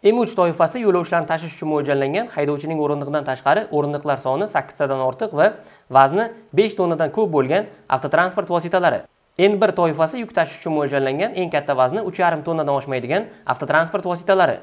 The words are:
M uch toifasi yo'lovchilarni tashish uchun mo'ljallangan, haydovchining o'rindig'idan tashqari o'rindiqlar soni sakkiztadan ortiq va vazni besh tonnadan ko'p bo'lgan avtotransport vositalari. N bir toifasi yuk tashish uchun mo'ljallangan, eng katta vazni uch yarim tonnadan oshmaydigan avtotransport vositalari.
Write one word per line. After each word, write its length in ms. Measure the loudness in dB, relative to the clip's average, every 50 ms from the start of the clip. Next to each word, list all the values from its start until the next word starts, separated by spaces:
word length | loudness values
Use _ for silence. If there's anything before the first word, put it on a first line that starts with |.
| 4
M 140 | 4 4 4 0
uch 120 | -2 0 0
toifasi 440 | 0 0 2 2 0 0 0 0 2
yo'lovchilarni 420 | 2 2 2 0 0 -2 -2 0
tashish 280 | 0 -4 -4 -4 -10 -12
uchun 120 | -8 -4 -2 -2
mo'ljallangan, 540 | -2 0 0 0 0 0 0 -2 -2 -4 -4 -4
haydovchining 440 | -2 -2 -2 -2 -4 -4 -6 -4 -2 0
o'rindig'idan 400 | 0 -2 -2 -4 -4 -4 -4 -2
tashqari 360 | -4 -6 -2 2 2 2 2 0 -2 -2
o'rindiqlar 420 | 0 0 0 -2 -4 -2 -2 -4 -2 0
soni 240 | -2 -2 -2 -2 0 -2
sakkiztadan 460 | -2 -2 -4 -6 -4 -2 -2 -2 -2
ortiq 300 | -2 -2 -2 -4 -6 -6 0 2
va 80 | 2 2 2 -2 -18 -20 -20 -20 _ _ 6
vazni 300 | 6 6 6 4 0 -2 -2 -6 -14 -20 _ 2 2
besh 160 | 2 2 2 -2
tonnadan 320 | 0 0 2 0 -2 -2 0
ko'p 140 | 0 0 2 2
bo'lgan 280 | 2 2 2 0 -2 -2 -4 -12 -20 _ _ -2
avtotransport 560 | -2 0 0 2 2 2 2 0 -4 -4 -2 -2
vositalari. 440 | -2 -2 0 -2 2 2 2 0 0 -6 -10 _ _ _ _ _ 2
N 180 | 4 4 4 4
bir 120 | 2 2 2 2
toifasi 420 | 0 0 2 2 0 0 0 -6 -10
yuk 120 | -4 0
tashish 220 | -2 -2 -2 -4 -10
uchun 160 | -6 -4 -2 -2
mo'ljallangan, 520 | -2 0 0 0 0 0 0 0 -2 -2 -2 -4
eng 100 | -4 -2 -2
katta 200 | -4 -2 0 2 2
vazni 200 | 2 2 2 -2 -4 -4
uch 120 | -2 0 0
yarim 200 | 0 0 0 -4
tonnadan 280 | -4 -2 -2 0 0 -2 -2
oshmaydigan 440 | -2 -4 -6 -6 -4 -2 -2 -2 -2 -4 -14 -18 -6 -6 -4
avtotransport 520 | -4 -2 0 2 0 0 0 -4 -4 -4 -4
vositalari. 480 | -6 -6 0 0 2 4 4 2 0 -4